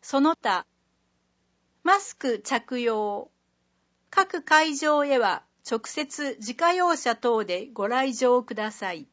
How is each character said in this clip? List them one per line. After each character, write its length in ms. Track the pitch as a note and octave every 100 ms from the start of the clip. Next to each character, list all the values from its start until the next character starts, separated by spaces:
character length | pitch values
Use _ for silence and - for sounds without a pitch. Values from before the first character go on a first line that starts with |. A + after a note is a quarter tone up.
そ 180 | - C#4
の 160 | D4 E4
他、 300 | A#3 F3+ - _ _ _ _ _ _ _ _ _ _ _
マ 160 | E4 G4
ス 160 | - -
ク 240 | C#4 A3
着 400 | - B3+ - B3
用。 500 | A#3+ A3 G#3 G3+ - _ _ _ _ _ _ _ _
各 320 | - F#4+ F4
会 340 | - D#4 D#4+ C#4
場 300 | D4+ D4 C#4+
へ 140 | C4
は 240 | G#3 F3+ _ _
直 180 | - A3+ -
接 520 | - D4 - C#4+ -
自 160 | G#3+ B3
家 180 | E4+
用 220 | F4+ F4+ E4
車 200 | B3 A3+
等 300 | A#3+ A3+ F#3+
で 220 | F3+ C4
ご 160 | A3+ G#3
来 280 | B3 C4+ A#3+
場 260 | B3+ B3
く 140 | B3 A3
だ 160 | G#3+
さ 220 | - G3
い。 140 | F3 C#3+